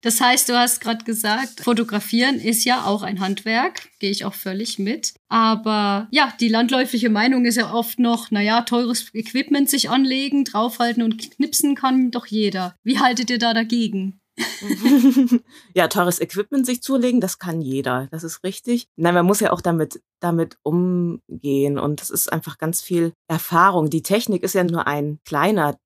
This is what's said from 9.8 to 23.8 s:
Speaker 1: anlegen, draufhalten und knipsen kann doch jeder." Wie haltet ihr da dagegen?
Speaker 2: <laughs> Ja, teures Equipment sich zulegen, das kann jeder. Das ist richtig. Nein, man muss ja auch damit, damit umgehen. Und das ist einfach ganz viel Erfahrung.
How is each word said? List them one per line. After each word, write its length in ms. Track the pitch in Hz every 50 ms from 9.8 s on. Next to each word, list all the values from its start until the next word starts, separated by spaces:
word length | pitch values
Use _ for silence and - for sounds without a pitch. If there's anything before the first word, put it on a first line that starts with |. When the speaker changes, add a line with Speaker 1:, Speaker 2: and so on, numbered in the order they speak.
| - -
Speaker 1:
anlegen, 540 | 226 262 269 262 262 262 269 277 277 285 277
draufhalten 600 | - - 208 220 247 233 - 240 233 233 233 233
und 140 | 226 220 220 - - - _
knipsen 380 | 277 302 - - - 285 285
kann 360 | - - 262 262 262 254 247
doch 140 | 233 240 -
jeder." 500 | - 208 214 214 202 185 190 185 180 - _ _
Wie 160 | 208 262 -
haltet 300 | 285 247 247 220 254 214
ihr 100 | 247 240
da 140 | 233 233 226
dagegen? 680 | 226 226 220 233 240 226 214 220 196 190 196 190 _ _ _ _ - 339 - - -
Speaker 2:
<laughs> 840 | - 208 - 185 202 247 269 277 233 277 247 254 262 240 247 233 - _ _ - - _ -
Ja, 120 | 185 175 160
teures 320 | - 202 180 175 175 -
Equipment 460 | 160 170 - 185 208 _ - 277 262
sich 160 | 247 254 240
zulegen, 400 | - - 269 269 240 254 247 254
das 180 | - 190 - -
kann 220 | - 180 165 165
jeder. 460 | 160 131 131 135 135 131 127 127 135 135
Das 120 | - 160 170
ist 200 | 165 - - -
richtig. 440 | 185 196 - _ - 240 240 - _ _
Nein, 180 | - 160 175 175
man 120 | 175 170
muss 140 | 180 202 208
ja 120 | 226 -
auch 100 | - 170
damit, 400 | - 180 170 165 156 151 - - _ _ _ _
damit 380 | - 175 170 165 165 165 - _ _
umgehen. 1120 | 151 156 175 180 185 180 175 175 170 170 - _ _ - - - 143 139 139 139 143 143 -
Und 220 | - 143 151 143
das 80 | - -
ist 220 | - 165 - -
einfach 260 | - 160 - - 147 _
ganz 240 | - 160 170 -
viel 320 | - - 180 170 170 165 165 _ _ _
Erfahrung. 640 | 165 160 - - - 165 175 196 190 180